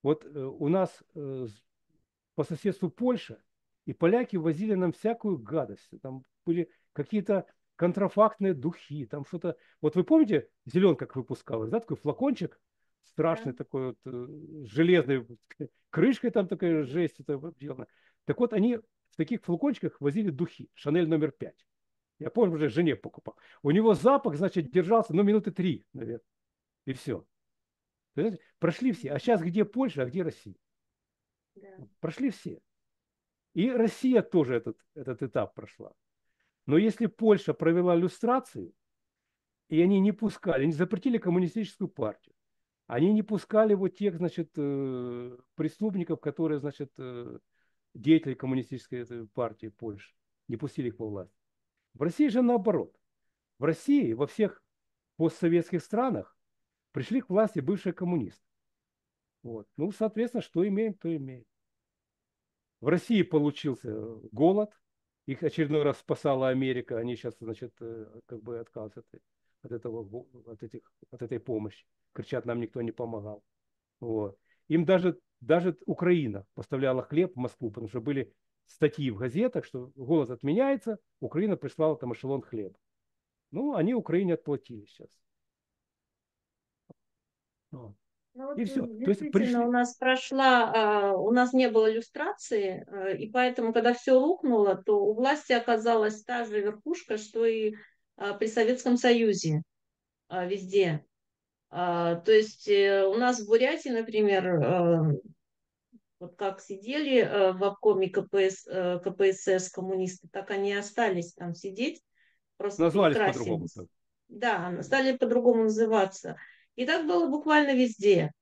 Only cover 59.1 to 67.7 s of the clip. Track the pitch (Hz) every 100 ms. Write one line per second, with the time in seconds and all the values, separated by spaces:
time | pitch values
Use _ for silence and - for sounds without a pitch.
59.1 | _ _ _ 120 113 - - 175 196 220
60.1 | 214 233 233 - 165 202 196 220 190 170
61.1 | 160 135 127 113 _ _ _ _ _ _
62.1 | _ _ _ _ _ _ _ 123 175 -
63.1 | 220 - 156 147 143 151 120 120 107 110
64.1 | 113 110 110 160 202 214 _ _ _ _
65.1 | _ - 131 156 - 147 151 147 131 -
66.1 | 143 151 131 131 131 131 127 120 117 120
67.1 | 120 120 - 113 110 120